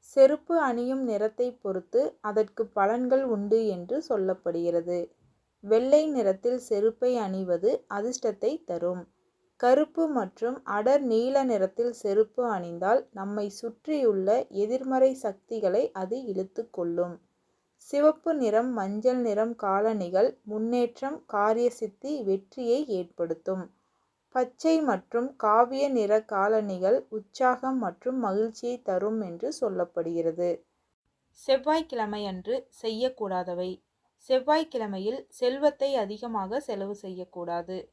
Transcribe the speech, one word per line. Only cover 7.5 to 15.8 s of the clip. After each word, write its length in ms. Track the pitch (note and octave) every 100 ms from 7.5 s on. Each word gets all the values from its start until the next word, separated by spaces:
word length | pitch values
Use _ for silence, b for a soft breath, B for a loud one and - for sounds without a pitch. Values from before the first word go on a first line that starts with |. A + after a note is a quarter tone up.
| F3 G3 D4 _
அதிர்ஷ்டத்தை 640 | G3+ A3 B3+ A#3 G3+ A3 D#4
தரும். 360 | - F3 E3+ F3+ F3 _ _ _ _ _
கருப்பு 440 | B3 C4 D4+ - E4
மற்றும் 480 | C4+ F#3+ - A#3 C4 -
அடர் 360 | G3+ A3 C#4+
நீல 380 | C4 A3+ A#3+ C#4
நிறத்தில் 460 | C4+ G#3+ F#3+ - A#3+
செருப்பு 500 | A#3 G#3 G3 A3 - B3
அணிந்தால் 540 | G3+ F3 E3+ F#3 B3 -
நம்மை 340 | G3+ G3 G#3 G#3
சுற்றியுள்ள 800 | G3+ A#3 A3+ - D4+ B3 G3 F#3+ A#3 - G3
எதிர்மறை 540 | G#3 B3+ C4 C4 C4 C4
சக்திகளை 680 | A3 G3 _ A3+ G3+ F#3+